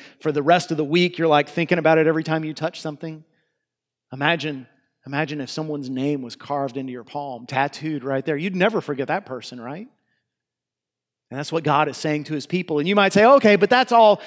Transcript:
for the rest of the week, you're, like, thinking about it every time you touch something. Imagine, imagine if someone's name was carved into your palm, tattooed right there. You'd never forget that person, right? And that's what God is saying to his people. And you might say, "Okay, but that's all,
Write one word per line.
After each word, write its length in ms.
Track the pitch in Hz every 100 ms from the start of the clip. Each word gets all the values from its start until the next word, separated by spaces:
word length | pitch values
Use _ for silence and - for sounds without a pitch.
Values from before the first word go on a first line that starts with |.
| - _
for 100 | 156
the 120 | 147
rest 280 | 143 175 -
of 60 | 160
the 60 |
week, 340 | 143 175 175 175
you're, 100 | 165
like, 220 | 147 143
thinking 280 | - 165 170
about 200 | 156 160
it 100 | 156
every 160 | 156
time 200 | 160 160 156
you 80 |
touch 280 | 160 160 -
something. 420 | 156 147 160 156 _ _ _ _ _ _ _ _ -
Imagine, 520 | 131 147 165 151 135 123 _ _ _ 135
imagine 360 | 143 151 147
if 80 | 127
someone's 400 | - 156 147 131
name 320 | 127 143 143
was 140 | 120 -
carved 420 | - 143 139 131
into 160 | 131
your 100 | 123
palm, 420 | 110 147 143 120 123
tattooed 580 | 131 143 - 156 147
right 220 | 131 135 135
there. 120 | 143
You'd 180 | 190 185
never 260 | 196 214
forget 280 | - 135 131
that 160 | 175 202
person, 340 | 127 - 123
right? 280 | 117 160 247 _ _ _ _ _ _ _ _ _ _ _ _ _ -
And 60 | 127
that's 140 | 151
what 120 | 165
God 260 | 151 143 151
is 60 | 127
saying 280 | 160 151
to 100 | 147
his 140 | 151 -
people. 320 | 180 175 151
And 80 | 160
you 80 | 202
might 180 | 196
say, 100 | 196
"Okay, 320 | 226 277 214 202
but 140 | 196
that's 220 | 247 254
all, 280 | 233 214 202